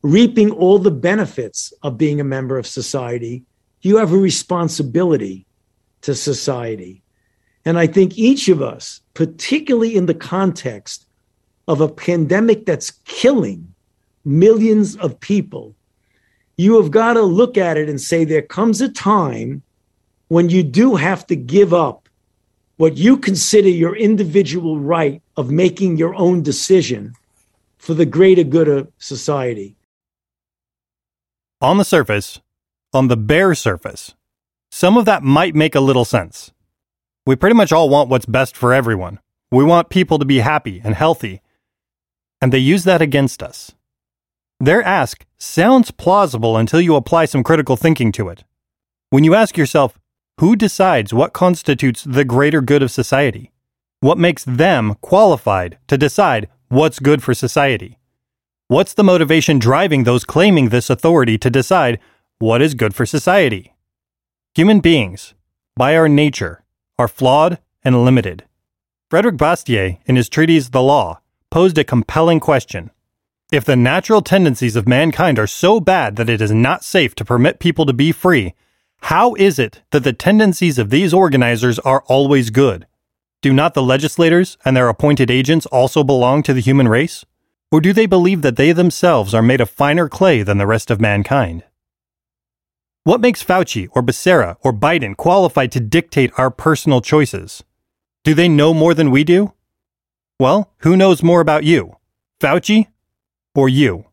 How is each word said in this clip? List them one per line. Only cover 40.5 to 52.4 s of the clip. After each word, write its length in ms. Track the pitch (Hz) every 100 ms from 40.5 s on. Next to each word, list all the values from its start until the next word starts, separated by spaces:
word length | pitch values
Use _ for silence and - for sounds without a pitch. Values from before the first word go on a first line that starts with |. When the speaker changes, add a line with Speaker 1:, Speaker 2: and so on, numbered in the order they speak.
| 151 123 92
Speaker 2:
and 100 | 107
healthy. 480 | 104 156 160 110 95 _ _ _ _ _ _ _ _ _ _
And 100 | 131
they 80 | 131
use 240 | 131 190
that 180 | 180 175
against 400 | 156 143 139 -
us. 300 | - - - _ _ _ _ _ _ _ _ _
Their 240 | 131 196
ask 420 | 202 190 127 - _ _
sounds 540 | - - 196 262 233
plausible 680 | - - 196 185 120 113 113
until 240 | 113 160
you 140 | 175 151
apply 300 | 120 165 156
some 180 | 143
critical 340 | 117 165 135 131
thinking 340 | 165 156 117
to 140 | 101 98
it. 160 | 82 _ _ _ _ _ _ _
When 140 | 135
you 120 | 156 196
ask 220 | 220 -
yourself, 400 | 143 160 131 _ _ _ _ -
who 160 | 165 226
decides 580 | 208 - 190 147 104
what 180 | 113 156
constitutes 720 | - 180 180 - 135 135 117
the 220 | 147 127 135
greater 340 | 123